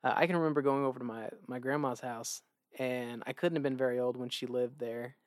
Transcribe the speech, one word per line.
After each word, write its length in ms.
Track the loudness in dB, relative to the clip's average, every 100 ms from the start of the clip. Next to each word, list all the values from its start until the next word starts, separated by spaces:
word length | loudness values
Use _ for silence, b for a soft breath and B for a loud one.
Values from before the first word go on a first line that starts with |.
Uh, 100 | 0 4
I 100 | 4
can 120 | 4
remember 240 | 4 4
going 220 | 4 4
over 160 | 2 0
to 60 | -4
my, 240 | -6 -8 -10 -8
my 120 | -6
grandma's 400 | -2 0 0 -2
house, 420 | -6 -8 -8 -10 -12 _ _ -4
and 460 | -2 -2 -4 -6 -8
I 60 |
couldn't 220 | 0 0 2
have 60 |
been 140 | 0 2
very 220 | 2 2
old 160 | 0 0
when 140 | -4
she 160 | -4 -2
lived 340 | 0 0 -2
there. 360 | -6 -6 -8 -10